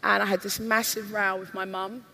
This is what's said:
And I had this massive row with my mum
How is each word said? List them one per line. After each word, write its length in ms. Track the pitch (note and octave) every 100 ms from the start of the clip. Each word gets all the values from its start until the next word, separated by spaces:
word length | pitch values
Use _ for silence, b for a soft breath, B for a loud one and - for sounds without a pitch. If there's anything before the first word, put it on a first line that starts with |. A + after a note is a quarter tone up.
And 200 | G3+ G3+
I 40 | G3+
had 160 | F#3+
this 180 | G3+ -
massive 520 | A3+ A3 A#3 A3 G#3
row 240 | G#3+ G3 F#3+
with 180 | F#3
my 100 | F#3+
mum 400 | F#3+ F#3 F#3+ A#3+ A#3